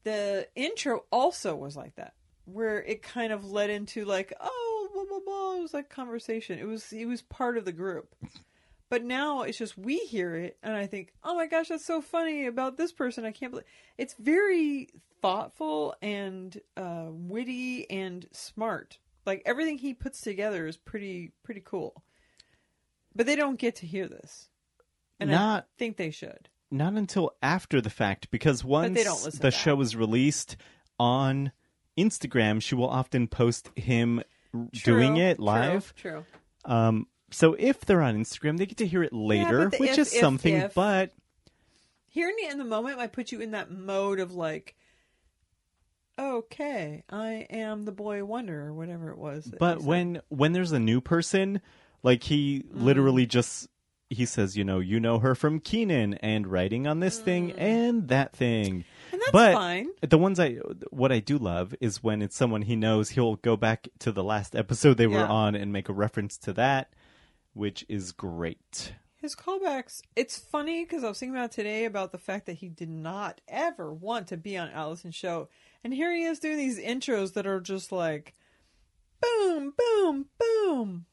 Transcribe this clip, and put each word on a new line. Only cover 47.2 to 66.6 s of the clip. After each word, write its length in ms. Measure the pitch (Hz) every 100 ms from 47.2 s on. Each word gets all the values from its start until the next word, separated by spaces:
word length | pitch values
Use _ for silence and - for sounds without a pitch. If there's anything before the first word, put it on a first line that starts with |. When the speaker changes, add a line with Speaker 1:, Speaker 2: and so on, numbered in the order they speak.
| 220 220 -
Speaker 1:
am 340 | 226 220 214
the 80 | 208
boy 320 | 196 208 208
wonder," 420 | 202 233 226 156 147
or 40 |
whatever 360 | 151 165 175 160
it 80 | -
was 280 | 151 143 151
that 120 | -
Speaker 2:
But 180 | 175 165
Speaker 1:
he 20 |
said. 80 | 147
Speaker 2:
when, 320 | 170 175 170 -
when 240 | 143 147
there's 200 | 175 180
a 60 | 151
new 220 | 110 120
person, 600 | - 170 170 190 190 196 - - _ _
like, 200 | 123 123
he 360 | - 147 143 139
Speaker 1:
Mm. 200 | - -
Speaker 2:
literally 440 | 120 139 135 127 123
just 420 | 123 117 - - _ _ _ _
he 100 | 107 123
says, 300 | - 98 101
you 80 |
know, 140 | 98 95
"You 180 | 92 110
know 200 | 113 117
her 160 | 123
from 260 | 127 151 156
Kenan 540 | - 220 220 151 104
and 320 | 101 107 110 98
writing 400 | 92 92 113 139
on 140 | 156
this 180 | 185 180
thing 320 | - 180 175
Speaker 1:
Mm. 40 | -
Speaker 2:
and 480 | 190 226 233 233 156
that 240 | 131 139
thing." 520 | - 123 113 101 92 87 - -
Speaker 1:
And 80 | 359
that's 100 | 480
Speaker 2:
But 220 | 202 226
Speaker 1:
fine. 340 | 180 180 175 262 392
Speaker 2:
the 180 | 160 160
ones 220 | 180 185
I, 140 | 165 117 - - -
what 220 | - 131
I 80 | 123
do 160 | 104 143
love 360 | 107 87 90 -
is 220 | 120 101
when 200 | 113 107
it's 120 | 101 -
someone 260 | 127 110
he 120 | 107 113
knows, 340 | 110 110 107
he'll 260 | - 117 107
go 200 | 120 110
back 320 | 113 110 - _
to 100 | -
the 140 | 98
last 320 | 95 107 101 -
episode 400 | 104 120 151 120
they 100 | 117
were 120 | 104
Speaker 1:
Yeah. 80 | 107
Speaker 2:
on 260 | 110 107
and 180 | 104 101
make 160 | 101 95
a 40 |
reference 440 | 101 104 - 101 -
to 140 | -
that, 380 | 95